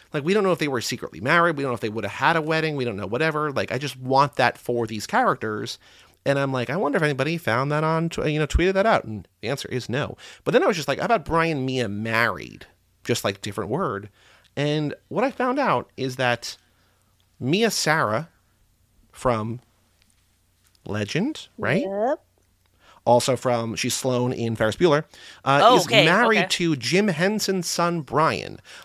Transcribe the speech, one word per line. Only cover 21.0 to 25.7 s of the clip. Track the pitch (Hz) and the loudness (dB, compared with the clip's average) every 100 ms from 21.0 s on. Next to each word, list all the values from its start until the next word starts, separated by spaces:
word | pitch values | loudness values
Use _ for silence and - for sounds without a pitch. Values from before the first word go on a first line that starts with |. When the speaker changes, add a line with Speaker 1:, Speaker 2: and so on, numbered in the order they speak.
| 104 156 262 302 - - | -4 -2 -4 -6 -14 -6
Speaker 1:
right? | 104 165 | -2 -2
Speaker 2:
Yep. | 190 196 247 320 _ _ _ _ _ _ _ - - | -2 -2 -2 -2 _ _ _ _ _ _ _ -6 2
Speaker 1:
Also | 120 135 123 | 2 2 -2
from, | 127 120 117 - | 0 0 -2 -4
she's | 127 | -4
Sloane | - 131 123 123 | -2 -2 0 0
in | - 117 110 | -2 -4 0
Ferris | 110 - | 0 4
Bueller, | 175 147 - - - - 131 | 4 4 0 -14 -20 -6 2
uh, | 139 | 6
Speaker 3:
Oh, | 220 | 8